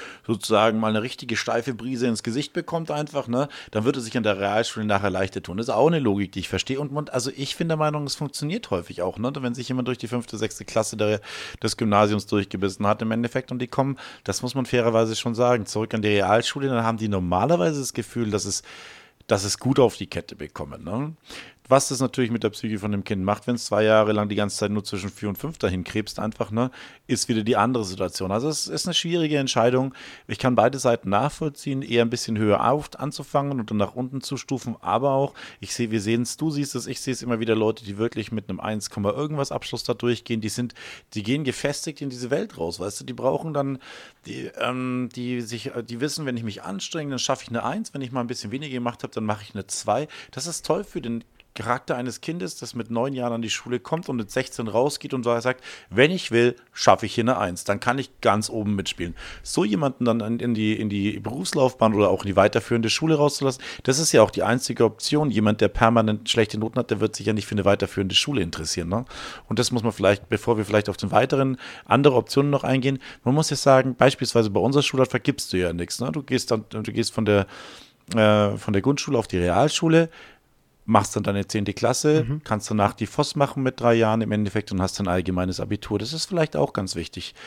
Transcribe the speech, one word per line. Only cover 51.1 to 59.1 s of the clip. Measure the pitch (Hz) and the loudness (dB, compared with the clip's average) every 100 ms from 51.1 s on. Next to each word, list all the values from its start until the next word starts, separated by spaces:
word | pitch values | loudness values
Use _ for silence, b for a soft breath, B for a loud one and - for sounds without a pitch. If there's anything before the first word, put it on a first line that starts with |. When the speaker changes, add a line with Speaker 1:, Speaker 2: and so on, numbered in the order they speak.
| 117 - _ - - | -6 -8 _ -20 -8
Speaker 1:
Charakter | 113 127 - 127 | -2 -2 -2 -4
eines | 123 113 | -4 -6
Kindes, | - 170 180 - | -8 -6 -6 -8
das | 120 120 | -10 -8
mit | 113 | -6
neun | 117 135 | -2 -2
Jahren | 131 120 | -2 -4
an | 117 | -4
die | 110 | -4
Schule | - - 120 | -6 -4 -6
kommt | - 160 - | -4 -6 -4
und | 123 | -6
mit | 104 | -4
sechzehn | 131 131 - 113 | -4 -4 -6 -2
rausgeht | 107 143 - 143 | 2 2 -2 -6
und | 135 | -2
so | 117 117 | 0 0
sagt, | 123 127 B B B | 0 -2 B B B
„Wenn | 95 151 | 4 4
ich | 185 - | 4 2
will, | 117 120 - _ | 4 4 2 _
schaffe | - - 95 107 | 2 6 6 4
ich | - | 0
hier | |
eine | 117 110 | 0 2
Eins, | 98 90 | 0 -4
dann | - 101 | -4 -2
kann | - 135 | 0 -2
ich | 123 - | -4 -2
ganz | 117 104 107 | 2 2 0
oben | 113 104 101 | -2 -2 -2
mitspielen.“ | - - 87 | -2 -6 -8